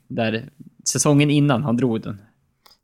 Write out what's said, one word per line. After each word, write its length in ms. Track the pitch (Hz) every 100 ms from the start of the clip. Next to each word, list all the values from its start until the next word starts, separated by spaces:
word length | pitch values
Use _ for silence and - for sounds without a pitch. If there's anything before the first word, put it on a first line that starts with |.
| -
där 420 | - 113 110 - - - _ -
säsongen 420 | 135 156 143 147
innan 340 | 147 143 123
han 140 | 147 117
drog 240 | 127 110
den. 200 | 101 101 - _ _ _ _ _